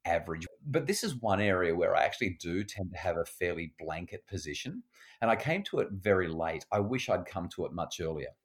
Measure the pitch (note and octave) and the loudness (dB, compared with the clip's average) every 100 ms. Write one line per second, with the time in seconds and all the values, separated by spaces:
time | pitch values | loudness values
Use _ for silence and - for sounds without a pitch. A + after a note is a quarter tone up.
0 | E2+ E2 E2+ D#2+ E2+ - D3 C#3+ C#3 G3+ | 0 0 0 -6 -8 -10 -2 0 0 0
1 | A3 B2 A2 G2 G#2 F#2 E2+ E2+ E2+ E2 | -2 -2 2 4 4 4 4 4 4 6
2 | - - G2+ E2+ F2 F2+ G#2 - F#2 F2 | 4 2 -2 -2 -2 -2 -2 -6 -6 -4
3 | F#2 E2+ E2+ - F2 E2+ E2 - D#2+ D#2+ | 0 0 -2 -2 -2 -2 -6 -8 -8 -6
4 | F2 - - F2+ D#2 C#2+ C3 A#3 - _ | -8 -12 -8 -8 -6 -8 -8 -10 -12 _
5 | - - A2+ A2 C#3+ F#3 G3+ C3+ A2 G2 | -20 0 2 2 2 -2 -2 -2 -2 0
6 | G#2 F#2+ F2 D#2+ E2 D#2+ - G#2 G2+ B2+ | 4 4 4 0 -2 -2 0 0 2 0
7 | - F2+ F2 F#2 F2 - E2 F2 D#2+ - | 2 0 0 -6 -6 -4 -4 -4 -4 -4
8 | D#2+ D2+ B1+ - | -4 -4 -6 -12